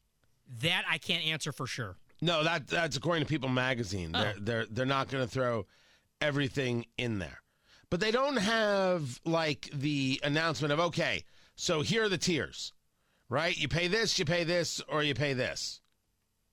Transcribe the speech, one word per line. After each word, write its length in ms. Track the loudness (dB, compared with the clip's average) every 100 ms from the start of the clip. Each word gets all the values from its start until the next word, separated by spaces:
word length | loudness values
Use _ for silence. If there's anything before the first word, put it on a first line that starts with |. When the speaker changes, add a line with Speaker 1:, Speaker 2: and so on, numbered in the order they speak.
| _ _ _ _ -18 -4
Speaker 1:
That 240 | 0 0 0
I 80 | -4
can't 280 | 0 -2 0
answer 260 | -2 -4
for 160 | -6 -6
sure. 300 | -6 -8 -10 -20 -2
Speaker 2:
No, 240 | 2 4
that, 240 | 2 0 0
that's 300 | 0 0 0
according 280 | 0 0 2
to 40 |
People 200 | 0 2
Magazine. 600 | 2 2 0 -2 -2 -2 0
Speaker 1:
Oh. 60 |
Speaker 2:
They're, 140 | 0 -2
they're, 260 | -2 -2 -2
they're 200 | -2 0
not 220 | 0 0
gonna 180 | -2 -2
throw 400 | 0 0 0 -4 _ _ _ _ _
everything 680 | 0 2 0 0 0 -2 -4 -4
in 220 | -2 -2
there. 220 | -4 -10 _ _ _ -20 _
But 100 | 0
they 120 | 2
don't 260 | 2 2 2
have, 840 | 2 2 2 4 2 2 -2 -6 0
like, 440 | 2 2 -2 -6
the 480 | -4 0 0 2 0
announcement 480 | 2 2 2 0 0
of, 80 | 2
"Okay, 460 | 2 0 0 -2 -6 -20 -20 -8
so 240 | -2 0
here 240 | 2 2 2
are 40 |
the 80 | 0
tiers," 540 | 0 0 -2 -6 -12 -14 _ _ _ _ _
right? 300 | 0 0 0
You 100 | 0
pay 220 | 0 2
this, 280 | 2 2 0
you 60 |
pay 220 | 2 2 2
this, 360 | 0 0 -4 -4
or 160 | 0
you 100 | 0
pay 200 | 0 0
this. 480 | 0 -2 -4 -8 -10 _ _ _ _ _ _ _